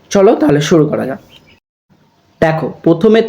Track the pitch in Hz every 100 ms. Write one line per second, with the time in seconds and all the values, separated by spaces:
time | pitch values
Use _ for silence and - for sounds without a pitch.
0 | _ 202 196 320 311 147 151 170 151 139
1 | 127 135 - - _ _ _ _ _ _
2 | _ _ _ _ 160 156 123 - 165 170
3 | 220 220